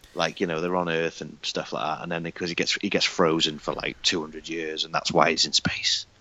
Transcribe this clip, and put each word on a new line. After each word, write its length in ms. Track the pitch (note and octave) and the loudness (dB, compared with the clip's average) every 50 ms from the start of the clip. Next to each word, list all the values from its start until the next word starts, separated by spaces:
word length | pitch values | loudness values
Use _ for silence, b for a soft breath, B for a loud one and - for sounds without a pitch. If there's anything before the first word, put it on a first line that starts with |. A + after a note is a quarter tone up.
| - - - | -20 -8 -2
Like, 260 | F2 E2+ D#2+ D#2 - | 0 0 0 0 0
you 60 | G2+ | -2
know, 140 | F2 E2 D#2+ | 0 0 0
they're 160 | E2+ F2+ F2+ | 0 0 0
on 120 | F2+ F2 E2+ | 0 0 2
Earth 340 | E2 E2 E2 D#2+ - - F2 | 2 0 0 0 -2 -6 -10
and 140 | D2+ D2 C#2+ - | -12 -12 -10 -8
stuff 300 | - - E2+ D#2 - - | -6 -4 -4 -4 -4 -4
like 100 | - - | -4 -2
that, 180 | D#2 D#2 - - | -2 -4 -4 -4
and 80 | E2+ F2 | -4 -4
then 100 | E2 E2 | -4 -4
because 280 | E2+ - - F#2+ E2+ | -6 -6 -4 -4 -4
he 40 | E2+ | -2
gets, 240 | - F2 - - - | -2 0 0 0 -2
he 80 | - G2+ | 0 0
gets 160 | - G2 - | 0 2 0
frozen 540 | - - - F2+ D#2+ D#2+ D#2+ D#2 D#2+ D2+ D2+ | 2 2 4 4 4 4 4 2 2 0 -2
for, 160 | - - C#2+ | -4 -6 -4
like, 260 | - - - - - - | -4 -4 -6 -4 -2 0
two 180 | - F#2+ F2 | 0 2 0
hundred 280 | D#2 D#2 D2+ D#2 D2+ - | 0 -4 -8 -12 -10 -8
years, 360 | E2 E2 D#2+ D#2 D#2 D#2 - | -6 -6 -4 -4 -4 -4 -4
and 100 | D#2+ D#2+ | -2 -2
that's 160 | D2+ - - - | -2 -2 2 4
why 180 | E2 D2+ E2 | 6 6 6
he's 140 | D#2+ D#2 - | 6 4 2
in 80 | D2+ - | 4 4
space. 540 | - - - - - - - - - - - - _ | 2 2 2 0 0 0 0 0 0 -2 -6 -16 _